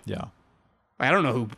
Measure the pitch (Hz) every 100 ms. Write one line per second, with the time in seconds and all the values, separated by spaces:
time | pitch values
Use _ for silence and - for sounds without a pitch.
0 | - 92 110 - _ _ _ _ _ -
1 | 127 185 175 240 110